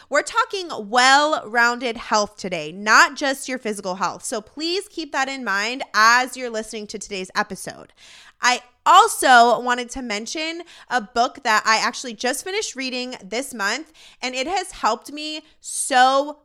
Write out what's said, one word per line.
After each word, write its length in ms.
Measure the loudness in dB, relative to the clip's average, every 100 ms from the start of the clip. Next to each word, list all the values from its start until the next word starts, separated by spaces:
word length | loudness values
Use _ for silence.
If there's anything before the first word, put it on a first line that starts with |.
| _
We're 100 | -2
talking 480 | 0 -2 -2 -6 -8 -10 0
well-rounded 1080 | 4 6 6 4 0 -2 2 2 0 -6 -8
health 400 | -2 -2 -2 -6
today, 360 | -8 -6 -8
not 440 | -6 4 6 4 2
just 320 | -4 -4 -6
your 100 | -6
physical 360 | -6 -6 -8
health. 280 | -4 -4 -6
So 200 | -8 -8
please 440 | -10 -8 -4 -4 -6
keep 240 | -12 -8
that 180 | -4 -4
in 140 | -4
mind 380 | -4 -2 -2 -6 -4
as 420 | 4 6 4 0 -6
you're 140 | -8
listening 380 | -8 -8 -12 -12
to 100 | -12
today's 320 | -10 -10 -6
episode. 600 | -4 -6 -8 -12 -16 -20 _ -20 -20 -20 _
I 200 | 0 0 -4 _ 6
also 760 | 8 6 2 6 8 8 4
wanted 300 | 0 -2 -4
to 100 | -10
mention 640 | -6 -6 -6 -8 -6 -8 -14 -20 -6
a 140 | -6
book 380 | -2 0 -2 -2
that 180 | 0 2 2
I 100 | 2
actually 380 | 0 -4 -10
just 280 | -4 -4 -4
finished 320 | -4 -6 -6
reading 400 | -8 -6 -6 -8 -12
this 300 | -8 -8 -6
month, 400 | -4 -4 -4 -8 _ -20 _
and 120 | -8
it 120 | -6 -4
has 260 | -4 -6
helped 400 | -2 -2 -2 -6
me 300 | -12 -10 -12 -14 _
so 800 | -10 -8 2 6 6 4 0 -8